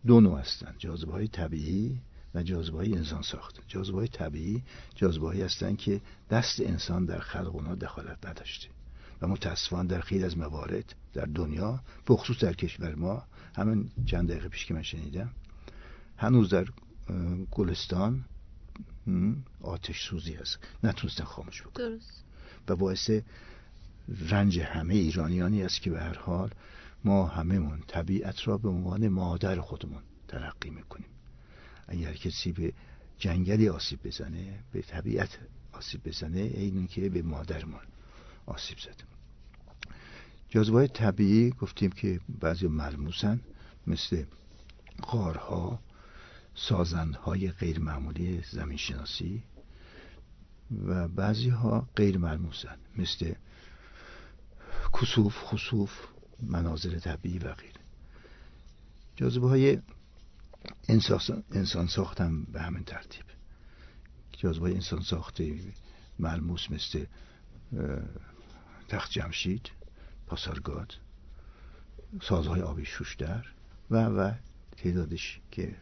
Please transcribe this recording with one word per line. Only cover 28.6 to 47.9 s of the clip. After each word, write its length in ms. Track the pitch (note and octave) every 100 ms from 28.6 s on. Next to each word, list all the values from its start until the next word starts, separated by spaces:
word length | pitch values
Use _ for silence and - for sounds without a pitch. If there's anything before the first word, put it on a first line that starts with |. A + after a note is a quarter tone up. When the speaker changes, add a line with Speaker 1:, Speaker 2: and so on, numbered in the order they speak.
| G#2+
Speaker 1:
عنوان 380 | F2+ F2 G2+ A2
مادر 540 | F#2+ F2+ E2+ G2 F#2
خودمون 400 | - - D#2 C#2 - - -
تلقی 420 | - D2 - -
می‌کنیم. 400 | C#2+ - - - - - - - - - - -
اگر 260 | F2 D#2
کسی 380 | D#2 F#2+ - F2+
به 220 | E2+ E2 - - - - -
جنگلی 520 | F#2+ E2+ F2+ G#2+ G#2+
آسیب 300 | D#2 - C2+
بزنه، 600 | - - - E2 F#2+ G2+ -
به 100 | F2+
طبیعت 580 | - F2 G#2+ G2+ - - - - -
آسیب 360 | - - - D#2+
بزنه، 420 | D#2 D#2 F2 A2
عین 280 | B2 G2 F#2+
اون 100 | F2+
که 220 | - G2
به 120 | F2+
مادرمون 600 | D#2+ D2 D#2 D#2 D#2+ - - - - - - - -
آسیب 320 | - - -
زده. 240 | - - - - - - - - - - - - - - - - -
جاذبه‌های 380 | A2+ G#2+ A#2 C#3
طبیعی 600 | - A2 G2 G2+ G#2+ A#2+
گفتیم 420 | B2 G2 - G2
که 280 | - G2+ F2 - -
بعضی 280 | E2 E2+ F2+
ملموسن، 720 | D#2 C#2+ C#2+ D2 - G#2 A#2 - - - - -
مثل 360 | D#2+ - E2+ C#2 - - - - - - -
غارها، 800 | - A#2+ F2+ D#2 - F2 F2+ A#2 - - - - - - - -
سازندهای 960 | - F#2 E2+ E2 D#2+ C2+ - F#2+ F#2+
غیر 280 | F2 F2 D#2+
معمولی 600 | D#2